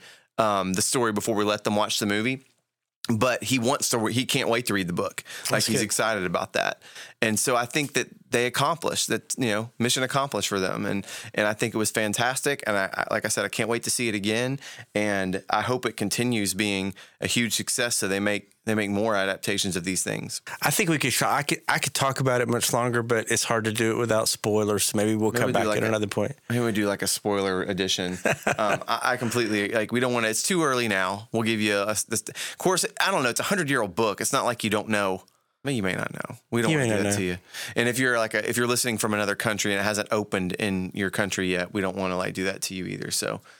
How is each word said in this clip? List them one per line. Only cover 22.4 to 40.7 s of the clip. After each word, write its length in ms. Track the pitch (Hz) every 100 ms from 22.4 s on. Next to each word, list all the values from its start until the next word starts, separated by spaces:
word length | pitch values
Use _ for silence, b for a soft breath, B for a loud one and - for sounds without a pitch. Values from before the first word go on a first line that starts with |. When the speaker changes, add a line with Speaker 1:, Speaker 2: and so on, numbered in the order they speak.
Speaker 2:
it 80 | 117
much 240 | 117 -
longer, 300 | 123 123 120
but 280 | 117 113 -
it's 140 | 117
hard 200 | - 113
to 80 | 110
do 200 | 110 113
it 40 | 113
without 300 | 117 110 113
spoilers. 560 | - 110 107 104 101
So 120 | - 107
maybe 180 | 107
we'll 160 | 110 107
Speaker 1:
Maybe 60 | 120
Speaker 2:
come 60 | 120
Speaker 1:
we 40 |
do, 60 | 107
Speaker 2:
back 60 | 107
Speaker 1:
like, 100 | 104
Speaker 2:
at 40 |
Speaker 1:
a, 40 | 110
Speaker 2:
another 180 | 110 104
point. 260 | - 101 - -
Speaker 1:
maybe 140 | 120
we 80 | 117
do, 140 | 104 104
like, 160 | 98
a 40 | -
spoiler 560 | - 107 101 98 92
edition. 560 | - 95 92 - 90 90
Speaker 2:
<laughs> 60 | - 160 - -
Speaker 1:
Um, 260 | - - -
I, 140 | 117 -
I 40 | 127
completely, 540 | 117 120 110 104 101
like, 200 | 113 104
we 60 | 120
don't 120 | 127
wanna, 160 | 123 110
it's 140 | 110
too 200 | - 185
early 240 | 151 127 117
now. 400 | 98 92 101 113
We'll 100 | 113
give 180 | 113 110
you 160 | 107 101
a, 200 | 101 101 -
this, 140 | 110 -
of 300 | - - -
course, 260 | 180 180 - -
I 60 | 175
don't 120 | 190
know. 60 | 127
It's 100 | -
a 40 |
hundred-year-old 500 | - 196 143 139 101 87
book. 240 | 110 95
It's 120 | 110
not 120 | 135
like 180 | 107 117
you 80 | 110
don't 180 | 104 110
know. 360 | 107 98 95 - _ _ _
I 40 | 139
mean, 80 | 127
you 60 |
may 120 | 95
not 180 | 95 -
know. 240 | - - - _
We 100 | 117
don't 80 | 113
Speaker 2:
You 60 | 156
Speaker 1:
wanna 100 | 120
Speaker 2:
may 60 | 104
Speaker 1:
do 40 |
Speaker 2:
not 80 | 101
Speaker 1:
that 0 |
Speaker 2:
know. 60 | 101
Speaker 1:
to 60 |
you. 140 | 92 90 B B B
And 140 | - 120
if 100 | 117
you're, 180 | 131 120
like, 160 | 110
a, 140 | 107 104
if 80 | 113
you're 100 | 120
listening 280 | 120 123 107
from 140 | 113
another 220 | 104 101
country 380 | 98 117 104 104
and 80 | 98
it 20 |
hasn't 240 | 101 104 101
opened 400 | 110 104 101 90
in 400 | - 104